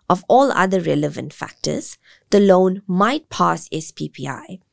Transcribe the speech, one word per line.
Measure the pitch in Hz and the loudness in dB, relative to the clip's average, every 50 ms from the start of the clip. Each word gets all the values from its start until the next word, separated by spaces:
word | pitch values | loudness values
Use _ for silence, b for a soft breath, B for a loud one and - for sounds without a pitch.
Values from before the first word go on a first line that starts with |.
| b - | b -2
of | 180 180 - - | -2 -2 2 4
all | 202 254 277 262 | 4 4 4 4
other | - - 185 190 190 185 | 2 2 0 2 0 0
relevant | 170 156 143 147 151 147 151 - - 151 | 0 0 -2 -2 -2 -4 -6 -8 -12 -12
factors, | - - - - - _ - 151 - - - - - b b b b b b _ | -12 -12 -14 -14 -12 _ -6 -6 -6 -6 -8 -10 -14 b b b b b b _
the | - 202 | 2 4
loan | 202 196 185 185 185 185 185 196 - | 6 6 6 6 4 2 0 -4 -6
might | - 180 185 202 226 277 311 - _ | -4 -2 0 0 0 0 -4 -6 _
pass | - - 180 170 165 160 - - | -4 -2 0 0 -2 -4 -6 -10
S | 156 160 160 - | -10 -10 -10 -12
P | - - 156 - | -12 -12 -12 -12
P | - - 139 139 | -10 -10 -10 -10
I, | 131 - 311 - 185 - _ _ | -10 -10 -12 -16 -18 -20 _ _